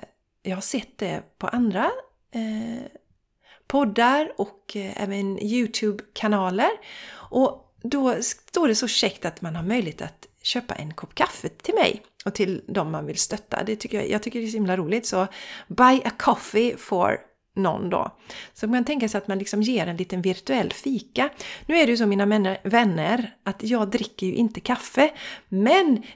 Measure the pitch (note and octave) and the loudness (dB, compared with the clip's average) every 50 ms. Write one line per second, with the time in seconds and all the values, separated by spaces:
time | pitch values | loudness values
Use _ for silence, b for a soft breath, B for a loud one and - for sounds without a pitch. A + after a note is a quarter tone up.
0 | - - _ _ _ _ _ _ - F#3 F#3 F#3 G3 - - B3+ - - _ - | -14 -18 _ _ _ _ _ _ -6 -6 -6 -4 -4 -4 -4 -4 -6 -6 _ -6
1 | G#3+ F3+ D#3+ D3+ - _ _ - - - - B3 A#3+ A3 F#3 F#3+ B3 F4 B4 C5 | -4 -4 -4 -6 -8 _ _ -8 -6 -4 0 2 2 2 2 2 0 0 -2 -4
2 | - _ _ _ _ _ - A#3 A3 A3 G#3+ G#3+ A3+ A3+ A#3 A#3+ - - - - | -10 _ _ _ _ _ -8 -6 -4 -4 -4 -6 -6 -6 -8 -10 -12 -14 -18 -20
3 | _ _ _ _ _ _ _ b b b b b b - - C#4 C#4+ G#3+ G3+ A3+ | _ _ _ _ _ _ _ b b b b b b 0 2 2 2 2 2 4
4 | A#3 A#3+ C4+ D4 D#4 E4 - - G3+ G#3 - _ _ - - G#3 G3 F#3+ - - | 4 4 4 4 2 0 -2 -6 -6 -6 -6 _ _ -12 -10 -8 -8 -8 -6 -6
5 | G#3 G3 G3 G3+ G3 G3 G3 - - G#3 A3+ B3 A#3+ G#3 A#3+ - A3+ G#3+ G3+ G#3 | -6 -4 -2 -2 -2 -2 -4 -4 -2 0 0 0 0 0 -2 -2 -2 -2 -2 -2
6 | - _ - - - G#3+ G#3 G3+ F#3+ F#3 F3+ G3 B3+ F4+ A4+ G#4+ B B B B | -8 _ -10 -4 0 0 2 2 2 0 0 2 2 2 0 -2 B B B B
7 | B B B B B B - B3 C4 - - - - _ _ _ - A#3 C#4+ C#4+ | B B B B B B 2 4 4 4 2 -2 -14 _ _ _ -6 -2 0 2
8 | C4 B3+ A#3 - A#3 - - - _ - - - E4+ C4+ A3 G#3+ - A3 - - | 2 2 2 0 -2 -4 -6 -6 _ -2 0 2 4 4 2 2 0 0 0 2
9 | - G3+ - - - F3 - - - E3+ D#3+ E3+ E3 F3+ A3+ B3+ G3+ D#3+ D3 - | 0 0 0 -2 -6 -6 -6 -6 -8 -8 -6 -4 -2 0 0 0 0 -2 -4 -8
10 | - D#3+ - - - - _ _ - - - B3 A#3+ - - - D3 D3+ D#3 - | -10 -12 -12 -16 -20 -20 _ _ -6 -4 -4 -4 -4 -6 -8 -8 -8 -10 -10 -12
11 | - - - - - - - - - D#3+ - - - - G#4 A4 D#4 F#2 - G#3+ | -14 -8 -2 -2 -2 -2 -2 -6 -8 -8 -8 -8 -4 -2 2 2 4 2 2 -2
12 | - - _ - - - - - G3+ F#3 F#3 - - - - G3+ E3 D#3 D#3+ D#3 | -8 -20 _ -8 -8 -6 -2 0 0 0 0 -4 -6 -4 -2 -2 -2 -2 -4 -6
13 | D3+ D3 D#3 - - - - G#3+ - - - - - G#3 A3 G#3+ - A#3 - G#3 | -6 -6 -4 -4 -4 -4 -4 -6 -8 -6 -6 -4 -2 -4 -4 -6 -6 -6 -4 -4
14 | - - - G#3+ G#3+ A#3 A3 A#3+ A3+ A3 A3 A3 G#3 F#3 F#3 F#3+ E3+ D3+ G3+ A#3+ | -2 0 -2 -2 -2 -4 -6 -6 -6 -4 -2 -2 0 0 0 0 0 0 -2 -2
15 | A#3+ - - F#3 F#3 F#3+ B B B B B B B B F3+ - B3+ B3+ C4 C4+ | -2 -2 0 0 0 0 B B B B B B B B 2 6 6 8 8 6
16 | - - - - - C#4 A#3+ - - - - G#3 A#3 A#3+ - - - - G3+ F3+ | 2 -2 -4 0 2 2 2 2 0 0 2 2 2 2 0 -4 -6 -2 0 2
17 | F3+ G3+ - - - _ _ _ _ _ - G3 G3 F3 D#3 - - F3 - - | 2 2 2 0 -4 _ _ _ _ _ -4 0 0 0 0 0 -2 -2 0 0
18 | - - - B B B B B B B B - - G#3+ A#3+ B3 B3 - D4+ C#4+ | -2 -2 -6 B B B B B B B B -6 -2 0 2 2 2 0 0 -2
19 | A#3 G#3+ A3 G3+ G3+ - G3 G3 G3+ - - G3+ G#3+ A3+ B3+ G#3+ D#3+ F3 E3+ E3 | -2 0 -2 -2 -2 -2 -4 -4 -2 -2 0 0 2 2 2 0 0 -2 -4 -6
20 | F#3 F3+ - F3+ F3+ F#3+ F#3 - - - C4+ B3 F#3+ - - - - C4+ C4+ G#3+ | -6 -4 -2 -2 0 0 -2 -2 -2 -2 0 0 0 -2 -4 -4 -4 -2 -2 -2
21 | - - - - C4 C#4+ B B B B B B B B D#4 E4+ D#4 A#3 A#3+ A3+ | -4 -4 -2 -2 -2 -2 B B B B B B B B 4 4 6 6 4 4
22 | A#3 G#3 G3+ G3 G3+ G3+ G#3+ G#3+ G3 F#3+ F#3+ - - G3 G#3+ A#3 A#3+ G3+ E3+ D#3+ | 4 4 4 4 4 4 4 4 4 2 0 -2 -2 2 4 4 4 4 2 2
23 | D3+ E3+ A3 B3+ A#3 G#3+ - _ - G3+ G3 - - A3 B3 A#3 G#3+ G3 G3 - | 2 0 0 0 -2 -4 -8 _ -8 -8 -6 -4 -2 0 0 0 0 0 0 -2
24 | G3 - _ - G3 F#3 - - A#3+ G#3+ - - - - B3 A#3+ - - - - | -2 -4 _ -6 -6 -4 0 2 0 0 0 -4 -4 -2 -2 -2 -4 -4 2 4
25 | C#4+ D4+ D4+ B B B B B B B F#3+ F#3+ G3+ B3 D#4+ F#4+ F#4+ D#4 B3+ G#3+ | 4 4 2 B B B B B B B 0 2 4 6 6 6 6 6 4 2
26 | B B B | B B B